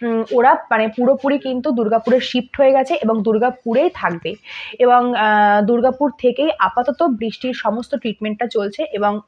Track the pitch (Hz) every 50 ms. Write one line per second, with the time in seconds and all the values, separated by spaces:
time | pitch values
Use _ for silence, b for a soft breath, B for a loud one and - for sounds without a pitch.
0 | 233 233 226 226 220 220 262 247 233 269 320 311 - - 233 214 220 220 220 -
1 | 247 240 269 - - 277 277 269 - 262 254 254 247 311 262 233 226 214 220 226
2 | 226 - 240 254 247 - - 247 - - - - 277 262 269 277 262 262 339 -
3 | - 220 226 226 196 226 214 220 233 254 247 - - 233 226 254 311 359 - -
4 | - 175 175 170 - 165 196 - B B B B B B B B 254 247 247 247
5 | 247 247 240 214 214 214 214 208 208 208 208 208 208 196 240 240 240 262 254 262
6 | 294 294 - - - 254 240 - 285 320 - - 202 185 - 247 247 285 254 -
7 | 330 339 247 202 226 226 - - - 254 247 - - 220 208 233 240 - - 254
8 | - 233 196 - 214 214 214 208 247 226 - 226 202 202 202 - - - - 202
9 | 208 208 208 208 208